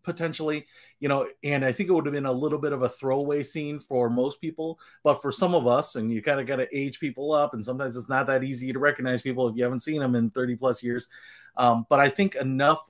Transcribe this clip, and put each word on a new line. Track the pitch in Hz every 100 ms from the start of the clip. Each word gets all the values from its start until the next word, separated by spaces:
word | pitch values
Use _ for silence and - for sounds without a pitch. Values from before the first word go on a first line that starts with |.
potentially, | - 170 165 156 156 151 - - - _
you | 143
know, | 139 127 -
and | 143 139
I | 131
think | 127 185
it |
would | 175 143
have |
been | 139 135
a |
little | 127 151 147
bit | 147
of | 139
a | 123
throwaway | - 135 135 143 147
scene | 131 160 147 147
for | - 127 120
most | 120 131 -
people. | 160 160 160 165 - _
But | 151 139
for | 143
some | - 185
of | 175 120
us, | 127 - 123
and | 110
you | 113
kinda | 147 139
gotta | 123 135 127
age | 143 139 -
people | 151 127 147
up, | 151 147
and | 127
sometimes | 107 127 135 120
it's | -
not | 135 135
that | 131
easy | 135 127 131
to | 127
recognize | 143 143 127 123
people | 135 127 123
if | 113
you |
haven't | 123 127
seen | 160 156
them | 131
in | 120 117
thirty | 131 127
plus | 117 131 117
years. | 120 120 - - - - - -
Um, | 123 117 113
but | 139
I | 143
think | - 196 135
enough | 135 131 143 156